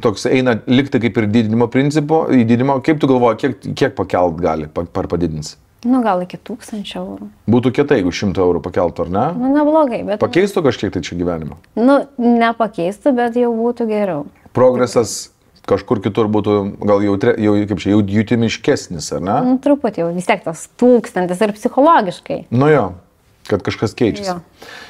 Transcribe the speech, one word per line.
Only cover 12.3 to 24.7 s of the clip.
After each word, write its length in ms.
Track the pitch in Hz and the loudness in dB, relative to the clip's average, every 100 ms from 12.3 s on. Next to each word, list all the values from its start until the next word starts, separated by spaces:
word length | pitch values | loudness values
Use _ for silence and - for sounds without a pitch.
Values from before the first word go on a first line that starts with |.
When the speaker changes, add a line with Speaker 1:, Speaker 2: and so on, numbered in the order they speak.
| 233 233 233 220 202 170 202 294 | 2 2 0 -4 -2 -6 -2 0
Speaker 2:
bet 220 | 247 240 233 | 0 0 0
jau 180 | 240 | 0
būtų 320 | 226 233 240 226 | 0 -2 -2 -2
geriau. 380 | 214 202 151 - _ - | -2 -2 -4 -8 _ -6
Speaker 1:
Progresas 800 | - 127 127 123 127 107 - - _ _ _ | 2 4 4 2 2 0 -4 -14 _ _ _
kažkur 380 | - 98 - 110 | -2 0 0 -2
kitur 260 | 107 101 107 | 0 0 0
būtų 300 | 107 101 104 98 - | 0 2 2 0 -4
gal 160 | 104 101 | 2 2
jautre-, 380 | 104 98 113 110 | 2 0 0 2
jau, 140 | 104 104 | 2 2
kaip 140 | 104 92 | 0 -2
čia, 160 | 98 | 2
jau 80 | 104 | 2
jutimiškesnis, 1080 | 98 104 107 117 113 - - 131 - 85 - | 2 0 0 0 0 -2 -2 -2 -2 -10 -6
ar 60 | 71 | -6
ne? 160 | 90 240 254 | -2 0 0
Speaker 2:
Nu, 60 | 262 | 0
truputį 460 | 285 285 226 196 | 0 0 -2 -4
jau, 80 | 170 | -4
vis 140 | 175 180 | -4 -2
tiek 160 | 196 | -2
tas 240 | - 165 - - | -4 -10 -10 2
tūkstantis 640 | 247 240 - - 180 180 | 4 4 2 -4 -4 0
ir 140 | 214 208 | -2 -2
psichologiškai. 880 | 240 - 302 320 196 160 - - - | -4 2 4 4 2 -6 -8 -10 -2
Speaker 1:
Nu 180 | 120 147 | 2 4
jo. 200 | 147 95 92 _ _ _ _ - | 4 2 -6 _ _ _ _ -4
Kad 140 | 101 | -4
kažkas 300 | - - 113 - | -2 -4 -4 0
keičiasi. 320 | 113 - 185 | 0 0 -6
Speaker 2:
Jo. 100 | 175 - - - | -8 -10 -20 -20